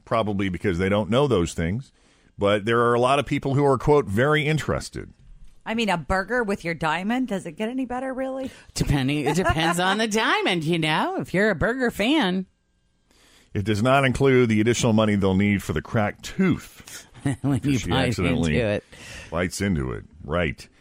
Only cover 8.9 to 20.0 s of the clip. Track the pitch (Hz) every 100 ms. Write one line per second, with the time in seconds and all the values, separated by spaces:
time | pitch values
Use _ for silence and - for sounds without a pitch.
8.9 | 143 131 147 139 151 185 143 165 170 180
9.9 | 202 226 208 247 381 359 180 151 170 156
10.9 | 160 294 381 160 175 214 175 185 262 254
11.9 | - 208 311 196 185 185 _ _ _ _
12.9 | _ _ _ _ _ _ - 104 104 120
13.9 | 139 135 120 135 127 123 107 107 120 123
14.9 | 107 107 104 95 95 104 101 - 78 -
15.9 | 120 104 - - - 190 127 - - -
16.9 | - - - 143 131 135 135 139 131 90
17.9 | 127 127 110 87 82 82 76 110 104 -
18.9 | - - - - 80 92 - 101 85 64
19.9 | 53